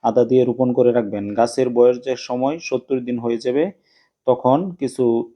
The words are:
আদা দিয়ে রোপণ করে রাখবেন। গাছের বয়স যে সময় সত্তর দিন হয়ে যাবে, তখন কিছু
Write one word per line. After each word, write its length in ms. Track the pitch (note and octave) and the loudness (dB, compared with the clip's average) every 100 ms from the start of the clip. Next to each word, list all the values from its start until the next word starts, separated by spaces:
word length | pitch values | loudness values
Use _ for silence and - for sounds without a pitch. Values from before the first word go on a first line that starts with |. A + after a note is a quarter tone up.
আদা 220 | A#2 A2+ | 0 0
দিয়ে 200 | A#2 C3 | 2 2
রোপণ 280 | B2 A#2+ B2+ | 2 0 0
করে 200 | B2 B2 | 2 2
রাখবেন। 420 | A#2+ G#2 G#2 G2+ | 2 -2 -6 -6
গাছের 340 | G#2 A#2 - B2+ | -2 -2 0 -2
বয়স 280 | A#2+ B2 B2 | 4 4 4
যে 100 | C3 B2 | -4 -8
সময় 420 | - B2 C3 D#3+ | -6 -4 -2 -4
সত্তর 380 | - B2+ - C3 | -6 -8 -4 -4
দিন 180 | B2 B2 | -4 -4
হয়ে 200 | A#2 A#2 | -4 -2
যাবে, 320 | B2 C3 F3+ - _ _ _ _ - | -2 -2 -2 -6 _ _ _ _ -2
তখন 320 | B2 B2 C#3 F#3+ | 2 2 2 0
কিছু 640 | F3 C3+ C3 B2 A#2 A#2+ | -6 -6 0 2 2 -2